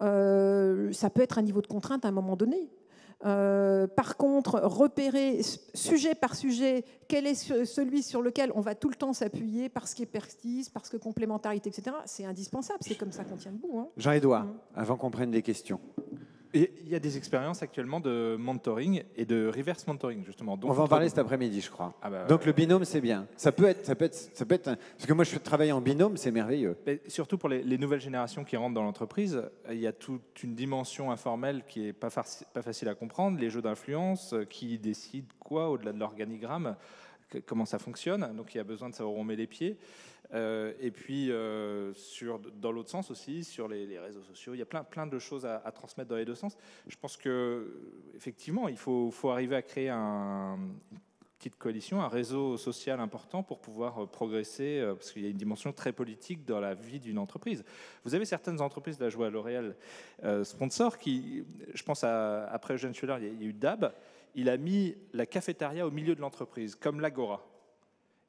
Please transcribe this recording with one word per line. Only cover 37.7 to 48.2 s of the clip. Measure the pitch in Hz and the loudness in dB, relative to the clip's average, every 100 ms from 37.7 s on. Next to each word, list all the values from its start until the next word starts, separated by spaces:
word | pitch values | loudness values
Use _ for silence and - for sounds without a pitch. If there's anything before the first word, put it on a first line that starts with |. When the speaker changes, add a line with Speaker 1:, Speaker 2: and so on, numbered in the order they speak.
| 107 | -4
Speaker 3:
fonctionne. | - 117 170 202 139 | -8 -8 -4 -2 -2
Donc, | 110 110 | -6 -10
il | 117 | -8
y | |
a | |
besoin | 101 110 123 | -8 -10 -10
de | |
savoir | 117 107 | -8 -6
où | 107 | -4
on | |
met | 107 110 | -4 -4
les | 110 | -6
pieds. | - 175 208 - - - - - | -4 -6 -6 -14 -20 -20 -20 -10
Euh, | 113 110 110 107 117 | -4 -4 -4 -6 -6
et | 127 | -8
puis, | - - 139 131 | -8 -6 -4 -2
euh, | 113 110 107 104 104 98 | -2 -4 -4 -4 -6 -6
sur, | 98 - - 120 113 101 104 | -10 -16 -12 -8 -8 -10 -6
dans | 117 | -4
l'autre | 113 113 | -4 -6
sens | 180 190 | -8 -8
aussi, | 120 - 160 | -10 -10 -8
sur | 165 - 110 | -8 -8 -8
les, | 104 101 | -6 -8
les | 90 | -10
réseaux | 92 101 | -12 -14
sociaux, | 95 90 - | -18 -18 -12
il | 123 | -10
y | |
a | 113 | -8
plein, | 160 | -8
plein | 143 165 156 | -8 -10 -6
de | 131 | -6
choses | - 139 123 | -8 -8 -6
à, | 110 | -6
à | 110 | -8
transmettre | - - - 123 | -12 -14 -12 -6
dans | 113 | -4
les | |
deux | 113 | -4
sens. | 120 202 - - - - | -6 -8 -8 -16 -20 -20
Je | - | -14
pense | 139 - | -12 -6
que, | 135 123 123 120 110 - - - - | -2 0 0 -2 -6 -12 -16 -18 -20
effectivement, | - | -14